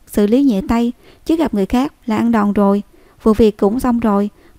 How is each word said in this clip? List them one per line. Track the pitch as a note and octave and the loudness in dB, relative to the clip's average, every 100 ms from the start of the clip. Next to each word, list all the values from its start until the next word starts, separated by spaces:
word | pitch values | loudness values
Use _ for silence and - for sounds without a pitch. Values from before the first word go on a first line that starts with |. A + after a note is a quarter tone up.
| _ | _
xử | - G#3 | -2 2
lý | B3 | 2
nhẹ | C#4 G3 D#4 | 2 0 -2
tay, | A#3 A#3+ - - - - | -2 -2 -6 -16 -12 -4
chứ | E4 | -2
gặp | D#4 | -2
người | G3+ F#3+ | -2 -2
khác | B3 D4 - - | -2 -2 -6 -6
là | G#3+ | -2
ăn | A#3 | 0
đòn | A3 G#3 | 0 0
rồi. | G3+ G3 G3+ - _ _ _ | 0 2 0 -4 _ _ _
Vụ | A3+ | 0
việc | G#3+ A3 - | 2 2 2
cũng | G3+ B3 | -2 -2
xong | C4 A#3 | -2 -2
rồi, | A3+ G3+ G#3 - - | 0 0 -2 -8 -20